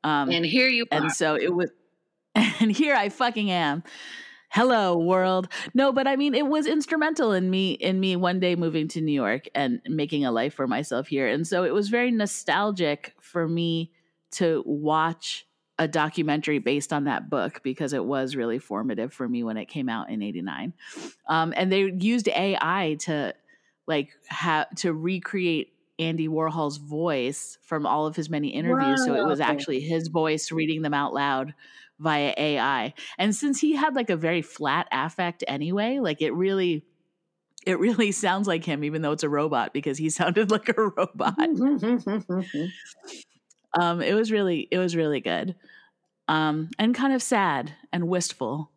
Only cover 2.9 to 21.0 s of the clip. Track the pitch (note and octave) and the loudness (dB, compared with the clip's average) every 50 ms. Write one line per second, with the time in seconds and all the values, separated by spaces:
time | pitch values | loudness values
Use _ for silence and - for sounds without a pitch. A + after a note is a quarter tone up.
2.9 | C#4 A#3+ F3+ G3+ G3 - C4 B3+ A3 G#3+ G#3 G3+ F#3 F3 E3 D3 C#3+ E3+ - - | 4 2 2 0 0 0 0 0 0 0 0 0 2 2 2 2 0 -2 -4 -10
3.9 | - - - - - - - - - - _ _ - G#3 A#3+ C4 B3 A3 G3+ F#3 | -18 -18 -16 -16 -16 -16 -18 -20 -20 -20 _ _ 2 4 6 6 6 4 4 4
4.9 | F3 E3+ E3 F3 F#3 F#3 F#3 F#3 F#3 F#3 F#3 F3+ - - - - - B3 C4+ C#4 | 4 4 4 4 4 4 4 4 2 2 0 -2 -8 -10 -10 0 2 4 4 6
5.9 | A#3+ C4+ C4 C4+ C#4 C4+ C#4+ D4 B3+ B3+ D4 C4+ D4+ D#4 D4 D#4+ E4 D#4 C#4 - | 4 4 2 2 2 2 2 2 2 2 2 2 2 2 2 2 0 0 0 0
6.9 | E4 D#4 - D#4 D#4+ - C4+ A3 G3+ F#3 F#3 F#3 F#3+ F#3+ F#3+ F#3+ - - - F#3 | 0 0 2 0 2 2 2 2 4 2 2 2 2 2 2 2 0 0 0 0
7.9 | F#3 F#3+ F#3+ F#3+ F#3 F3 F#3 F3 F3+ F#3 F#3 F3+ F3 E3+ E3+ E3 D#3 D#3+ D#3 D#3 | 0 2 2 2 2 2 2 2 2 2 2 2 2 2 0 0 0 0 -2 -2
8.9 | - E3+ D#3 D#3 D3 C#3 A#2+ G2+ A2 C3+ - - _ C3+ C#3+ C3 A#2+ - _ - | -4 -2 -2 0 0 2 2 0 0 -2 -4 -4 _ 0 0 0 0 -2 _ -4
9.9 | D#3+ D#3 C#3+ D3+ D#3 D3 C#3+ B2+ A#2 A2+ A#2+ C#3+ - - C3+ B2 A2+ A#2+ D3+ - | -2 -2 -2 -2 0 0 0 2 2 0 0 -2 -2 -2 -2 0 0 -2 -2 -2
10.9 | - B2 - - C#3+ C#3 C3+ A2+ A2+ D3+ E3 E3 G3 F3 F#3 D3+ D3 G#3 G#3 G3+ | -4 -4 -2 -2 -2 0 2 2 0 0 -2 0 0 0 2 2 2 0 0 2
11.9 | A3+ A#3+ B3 B3+ A#3+ A3 G#3 G3+ - - - - D3+ F3+ G#3 G#3+ G3+ F#3 F3 D3 | 0 2 2 2 2 0 0 -2 -4 -6 -2 0 0 2 2 0 0 0 0 0
12.9 | D3 D3 - - _ _ - - - F3 E3 D#3+ E3 E3+ E3+ E3+ E3 E3 E3 D#3+ | 0 -2 -6 -20 _ _ -20 -6 -2 -2 0 0 0 0 0 0 0 -2 -2 -6
13.9 | _ _ _ _ _ _ _ _ - - F#3 E3 D#3+ D3 - - D3 D3 D3+ D3+ | _ _ _ _ _ _ _ _ -4 0 2 2 2 0 0 -2 -4 -2 0 2
14.9 | D3+ D#3+ D#3+ E3 E3 - - - - - - _ _ _ _ _ _ - D#3+ D3+ | 2 2 2 0 -2 -4 -8 -10 -10 -10 -12 _ _ _ _ _ _ -2 -2 0
15.9 | D#3 E3 D3 D#3 - - D#3+ D3+ D3 D3+ D3 D#3 D3+ C#3 A2 A#2+ C#3 C#3+ C#3+ - | 2 0 0 0 0 -2 0 0 0 0 0 0 0 0 2 0 0 0 -2 -2
16.9 | D#3 D3 C#3+ D3 A#2+ - - - D3+ C3 F2+ - - - _ C3+ B2+ - D#3 C3 | -2 -2 0 0 -2 -2 -2 -2 -2 -2 -2 -2 -6 -6 _ -6 -4 -4 -4 -2
17.9 | C#3+ C3 F2+ A#2 C#3 C3+ C3 C3 C#3+ C3 A#2 A#2 A2+ - - - G#2 G2+ A2 C3 | -2 -2 -2 -2 -2 -2 -2 -2 -4 -4 -2 -2 -2 -4 -4 -6 -6 -4 -2 -2
18.9 | G#2+ A#2 A2 C3 - - C3 A#2 B2 A#2+ A#2 A2+ A2 A2 - - - D3+ C3 B2 | -2 -4 -4 -6 -6 -8 -6 -4 -4 -4 -2 -4 -4 -6 -8 -8 -8 -6 -4 -4
19.9 | A2+ A2 - - G#2+ A2 G2+ G#2 F#2+ F2+ F2+ F#2+ C#2+ C2+ F#2+ F3 E3+ _ - - | -4 -4 -6 -6 -6 -6 -4 -4 -6 -6 -6 -6 -8 -8 -8 -10 -10 _ -20 -18
20.9 | - - | -16 -14